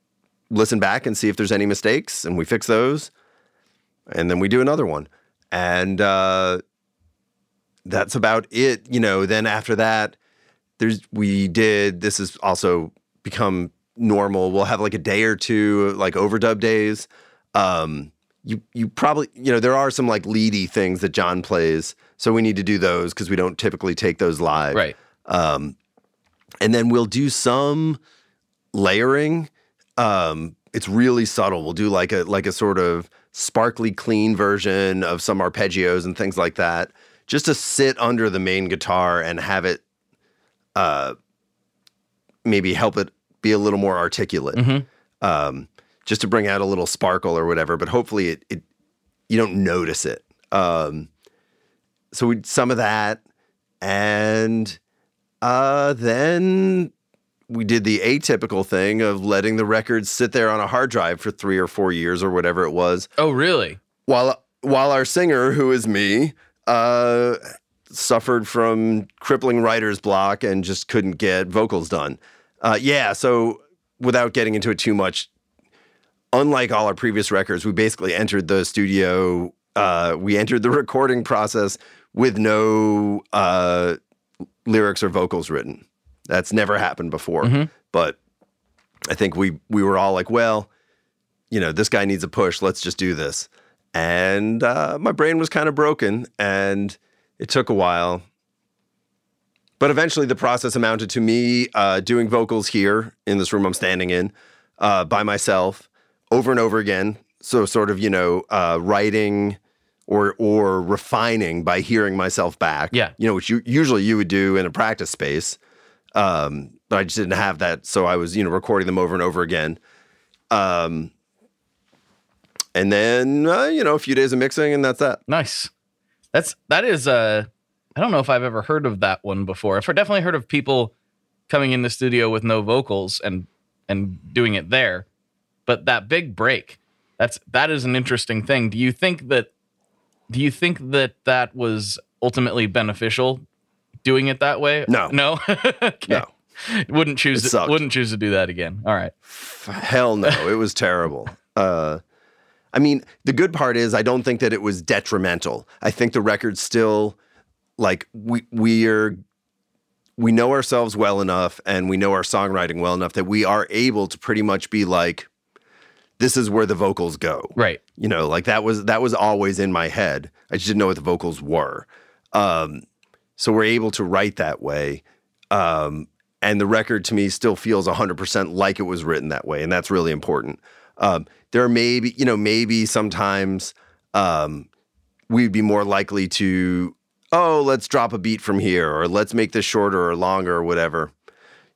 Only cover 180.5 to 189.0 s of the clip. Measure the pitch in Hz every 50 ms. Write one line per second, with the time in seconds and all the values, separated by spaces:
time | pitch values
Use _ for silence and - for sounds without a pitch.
180.5 | 73 - _ - - - _ _ _ - - 101 90 82 80 - _ _ _ _
181.5 | - 120 123 120 120 117 117 120 120 123 113 120 - - 135 127 113 104 104 107
182.5 | 110 113 117 107 117 113 110 107 - 117 107 107 87 87 104 101 98 98 98 95
183.5 | 95 95 - - - _ _ _ _ _ _ _ - 101 98 90 82 78 76 76
184.5 | 76 73 67 _ _ _ _ _ _ _ _ _ _ _ _ _ 113 117 123 113
185.5 | 95 107 107 104 104 104 101 101 101 98 101 - 101 101 95 90 - - 101 95
186.5 | 92 92 90 90 90 90 90 87 - _ _ _ _ _ _ _ - 170 175 170
187.5 | 160 151 143 139 135 123 - - - 135 117 113 117 107 87 113 110 101 - -
188.5 | 101 98 98 101 92 87 82 78 76 76